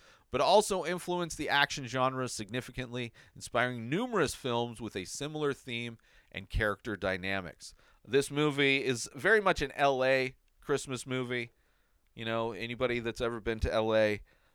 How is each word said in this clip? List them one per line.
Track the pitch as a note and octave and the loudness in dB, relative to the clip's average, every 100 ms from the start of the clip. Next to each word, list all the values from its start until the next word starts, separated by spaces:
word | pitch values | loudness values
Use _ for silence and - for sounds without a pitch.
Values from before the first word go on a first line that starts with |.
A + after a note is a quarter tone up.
| - - _ | -20 -20 _
but | B2+ | 0
also | C#3 G3+ G#3+ F#3+ | 6 6 6 0
influenced | D3+ F3+ F#3 F3 E3+ - | -2 -4 -2 -4 -4 -4
the | C#3+ | 0
action | C#3+ D3 - B2 | 2 2 0 -4
genre | C3 C3 C3 B2+ | 0 0 0 -4
significantly, | - G2+ B2 - B2 B2+ B2 A#2 - - | -6 -6 -6 -8 -10 -8 -8 -8 -12 -20
inspiring | - - A#2+ B2 B2 A2+ | -18 -4 0 0 -2 -4
numerous | E3 B3+ G#3+ C3+ | -2 0 0 0
films | - C3 A#2+ A#2+ A2 | -2 -4 -2 -2 -6
with | A2 G2 | -8 -8
a | |
similar | F2+ - C#3+ D3+ D3 | -8 -8 -8 -2 -2
theme | B2+ - A#2 A#2+ A2+ _ - _ | -2 -6 -6 -6 -10 _ -20 _
and | - G2 | -12 -4
character | - A2 G2 A#2+ G2+ | 2 2 2 -4 -2
dynamics. | G2 F#2+ F#2 G2 F2 - - - _ _ - | 0 -2 -2 -4 -4 -12 -18 -20 _ _ 0
This | C3 C3+ | 2 2
movie | C#3 D3+ C#3 C#3 C3+ | 2 2 4 4 4
is | B2 A#2+ - | 2 -2 -4
very | C3+ D#3 A3 | -2 4 4
much | F#3+ E3 | 4 2
an | C#3 - | -2 2
L | C#3+ C3 | 4 4
A | C3 C3+ B2+ - _ _ | 4 4 0 -6 _ _
Christmas | - C#3+ - B2+ - | -2 -2 -2 -8 -4
movie. | B2+ B2 B2 A#2 _ _ _ _ _ _ | -4 -2 -4 -6 _ _ _ _ _ _
You | - | -10
know, | A2+ A2+ A2+ | -4 -2 -2
anybody | G2 A#2 A#2+ B2+ A#2+ | -4 -8 -2 0 0
that's | A#2 A2 | -2 -2
ever | A#2+ A#2 | -4 -2
been | G#2+ A2 | -4 -2
to | C3+ | 0
L | A2 A2 | 2 4
A, | A2 G#2+ G#2 - _ _ | 4 4 2 -6 _ _